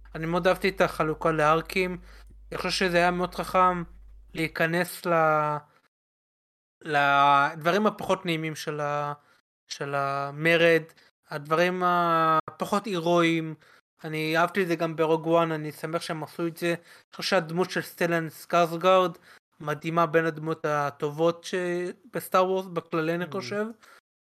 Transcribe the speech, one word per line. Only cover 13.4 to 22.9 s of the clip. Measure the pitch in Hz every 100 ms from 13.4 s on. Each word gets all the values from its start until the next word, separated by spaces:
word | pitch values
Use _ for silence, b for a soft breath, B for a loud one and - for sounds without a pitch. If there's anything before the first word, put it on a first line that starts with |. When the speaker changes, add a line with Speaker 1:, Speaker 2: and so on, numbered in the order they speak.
| 160 151 b b _ _
Speaker 1:
אני | 160 156 156 160
אהבתי | 175 208
את | 175
זה | 165
גם | 165 156
ברוג | 156 160 160
וואן, | 170 165
אני | 156 151
שמח | - 160 165
שהם | - 160
עשו | 147 - 170
את | 160
זה. | 175
אני | 170 B B _ -
חושב | -
שהדמות | 190 160 165 180
של | -
סטלן | - - 175 170 160
סקארסגארד | - - 170 170 170 185 185 180 170 B B _ -
מדהימה, | 151 147 165 165 165
בין | 165
הדמות | 165 156 156 160
הטובות | 151 147 143 - 151 147 170 170
ש-, | - 185 180 175 180 - -
בסטאר | 170 - 190 185
וורס, | 190 190
בכללי, | 170 -